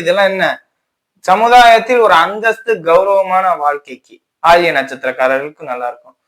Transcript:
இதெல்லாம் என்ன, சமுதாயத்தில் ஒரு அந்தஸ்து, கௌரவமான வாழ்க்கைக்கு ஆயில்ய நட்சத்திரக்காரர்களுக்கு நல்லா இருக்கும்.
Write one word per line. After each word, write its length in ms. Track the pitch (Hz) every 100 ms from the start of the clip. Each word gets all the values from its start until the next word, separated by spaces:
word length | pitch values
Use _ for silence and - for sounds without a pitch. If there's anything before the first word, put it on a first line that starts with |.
இதெல்லாம் 260 | 170 190 196
என்ன, 120 | 190 160 127 _ _ _ _ _ _
சமுதாயத்தில் 800 | - 190 233 247 233 226 233 247 214
ஒரு 80 | 170
அந்தஸ்து, 480 | 170 214 220 214 233 202 160
கௌரவமான 580 | 170 196 196 185 185 190 160
வாழ்க்கைக்கு 520 | 147 143 139 127 _ - _ _ 160
ஆயில்ய 240 | 175 170 143
நட்சத்திரக்காரர்களுக்கு 920 | 131 131 131 123 131 135 147 151 151
நல்லா 180 | 123 120
இருக்கும். 260 | 117 127 _